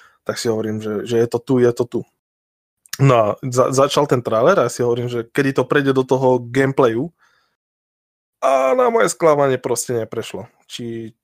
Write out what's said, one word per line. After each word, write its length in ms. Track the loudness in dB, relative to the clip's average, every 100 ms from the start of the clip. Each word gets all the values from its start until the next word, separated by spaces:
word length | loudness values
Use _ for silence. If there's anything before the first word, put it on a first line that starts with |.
| _ _
tak 160 | -10 -6
si 80 | -2
hovorím, 320 | -2 -4 -6
že, 240 | -6 -6
že 160 | -2 0
je 80 | 0
to 120 | -2
tu, 120 | 0 2
je 140 | 2
to 100 | 2
tu. 160 | -2 -4 -8 _ _ _ _ _ _ _ _ 2
No 140 | 4
a 140 | 4 2 -2
za-, 320 | -4 0 0
začal 320 | 2 2 2 0
ten 160 | 0
trailer 320 | 0 0 2
a 80 | 2
ja 80 | 0
si 80 | -2
hovorím, 320 | -2 -2 -4
že 160 | -6 -6
kedy 320 | -2 -2 0
to 80 | 0
prejde 240 | 0 0
do 160 | 0 0
toho 320 | 2 2 0
gameplayu. 720 | 0 -2 0 2 0 0 -6 _ _ _ _ _ _ _ _ _ _ _ _ -4
A 380 | 0 2 2 2
na 160 | 2
moje 160 | 2 0
sklamanie 480 | 2 2 4 2 0
proste 400 | -2 -4 -4 -6
neprešlo. 500 | -6 -8 -10 -12 -16 _ _
Či, 480 | -14 -12 -10 -12 -18